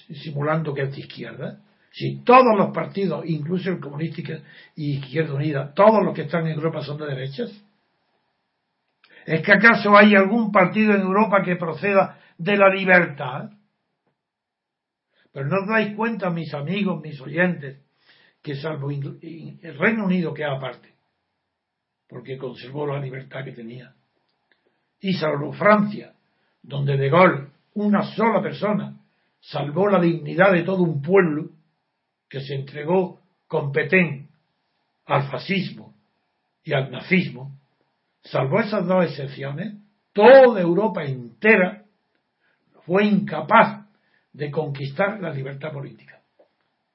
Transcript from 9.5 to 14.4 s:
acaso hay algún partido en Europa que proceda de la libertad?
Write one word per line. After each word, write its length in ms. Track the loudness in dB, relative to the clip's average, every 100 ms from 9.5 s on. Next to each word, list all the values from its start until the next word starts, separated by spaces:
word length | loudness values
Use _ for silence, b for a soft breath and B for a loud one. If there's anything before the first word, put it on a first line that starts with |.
acaso 420 | 6 6 4 6 8
hay 180 | 10
algún 380 | 8 4 2 2
partido 420 | 4 4 2 2
en 60 | 2
Europa 420 | 2 0 2 2
que 140 | 0 -4
proceda 640 | -6 -4 2 2 2 B B B
de 220 | 0 4
la 100 | 4
libertad? 840 | 4 4 4 4 -4 -10 -10 -14 _ _ _ _ _ _ _ _ _